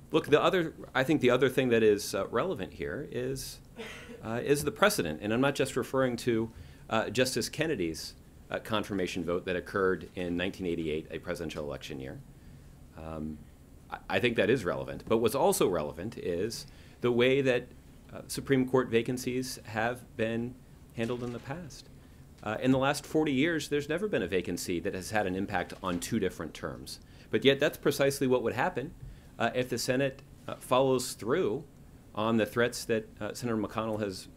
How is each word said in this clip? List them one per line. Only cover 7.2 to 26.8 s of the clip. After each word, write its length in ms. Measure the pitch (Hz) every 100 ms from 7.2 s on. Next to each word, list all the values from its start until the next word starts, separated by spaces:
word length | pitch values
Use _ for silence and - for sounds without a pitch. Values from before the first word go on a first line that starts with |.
| 127 120 -
Kennedy's, 680 | - 160 120 82 78 - - - - -
uh, 100 | 95
confirmation 680 | - 107 101 98 90 95 82
vote 180 | 90 92
that 120 | 90
occurred 500 | - 104 92 90 90 92
in 220 | 87 87
nineteen 280 | 95 95 92
eighty-eight, 400 | 85 80 78 -
a 80 | 80
presidential 460 | 90 82 80 85 73
election 340 | 67 - 69
year. 220 | 65 123 - - - - - - - 80
Um, 400 | 80 80 78 76 - - - - -
I, 60 | - -
I 80 | 95
think 180 | 120 113
that 120 | 98
is 140 | 127
relevant, 400 | 87 67 67 73 -
but 120 | 113
what's 180 | 117 135
also 320 | 185 190 131
relevant 500 | 85 73 73 104 -
is 480 | 95 85 113 - - - - -
the 100 | 120
way 300 | 120 127 135
that, 260 | 131 123 - - - - -
uh, 80 | - -
Supreme 380 | - 131 131 127
Court 220 | 127 120
vacancies 720 | 113 117 123 127 127 127 - -
have 340 | 110 117 123 - -
been 400 | 113 113 120 - - - - -
handled 280 | 117 123
in 100 | 120
the 60 | 117
past. 500 | 131 165 156 - - - - - - -
Uh, 140 | 104 110
in 100 | 127
the 60 | 131
last 280 | 135 143 -
forty 280 | 160 156
years, 340 | 131 165 160 -
there's 220 | 147 143
never 180 | 170 208
been 160 | 143
a 40 | 87
vacancy 520 | 92 87 87 - 85
that 140 | 95
has 180 | 92 90
had 160 | 107 98
an 80 | 92
impact 380 | 98 95 85 -
on 160 | 92 87
two 180 | - 113
different 360 | 92 - 80
terms. 480 | - 78 64